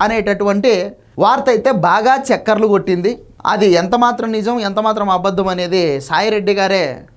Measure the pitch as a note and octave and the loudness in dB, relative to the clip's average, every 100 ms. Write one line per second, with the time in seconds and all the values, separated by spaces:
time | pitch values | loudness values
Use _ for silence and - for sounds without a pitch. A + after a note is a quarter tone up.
0 | G#3+ A3+ G3+ G3+ G3+ G3+ B3 G3 G3 - | -2 0 -2 -2 0 0 2 0 -2 -12
1 | _ - G3+ C4+ C4 A3+ C4+ A3 E3+ G3 | _ 0 2 2 0 0 2 2 2 2
2 | A3+ C4+ C4+ G3+ - G3 A3 G3 - F3 | 2 0 0 -2 0 0 2 2 0 -2
3 | F#3 A#3+ - - - G3+ G3+ E3+ F3+ A#3+ | -2 -4 -12 -6 -2 2 4 2 2 0
4 | A#3+ A#3+ A3+ A3 G#3 A#3+ G3+ G3 A3 G#3+ | 0 0 -4 -4 -2 -2 -4 -2 -2 0
5 | G3 F#3 F#3+ F#3+ F#3+ F3+ F3 F#3+ F3 C#3 | 0 0 0 -2 -2 -2 -2 0 0 -2
6 | C3+ E3 G#3+ G#3+ F#3+ G3 F#3+ F#3+ D3 B2+ | -2 -2 0 0 0 0 0 0 -2 -6
7 | - | -16